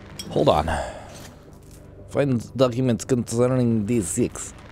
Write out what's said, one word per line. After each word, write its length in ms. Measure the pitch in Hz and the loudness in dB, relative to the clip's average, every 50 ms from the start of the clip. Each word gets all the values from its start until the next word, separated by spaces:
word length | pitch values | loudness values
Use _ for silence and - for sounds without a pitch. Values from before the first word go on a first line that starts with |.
| - - - - - - | -18 -16 -16 -14 -14 -6
Hold 180 | - - 147 143 | -2 2 4 4
on. 220 | 95 76 76 80 80 - - - - - - - - - - - - - - - - - - - - - - - - - - - | 4 4 4 2 0 -2 -4 -6 -10 -12 -16 -16 -18 -18 -18 -18 -20 -20 -20 -20 -20 -20 -20 -20 -20 -20 -20 -20 -20 -20 -18 -6
Find 320 | - 123 139 143 131 113 98 - - | -2 0 0 2 2 0 -2 -4 0
documents 480 | 120 135 127 117 120 131 127 117 104 - | 2 2 2 2 2 0 2 0 0 0
concerning 800 | - 135 120 110 - 117 117 123 123 131 127 123 117 113 113 104 | 0 0 0 0 0 0 2 2 4 4 4 2 2 2 2 2
D 140 | 98 123 117 | 2 0 0
six. 540 | 98 82 - - 117 85 - - - - - - - - | 0 0 0 0 0 0 -2 -4 -10 -14 -14 -16 -20 -20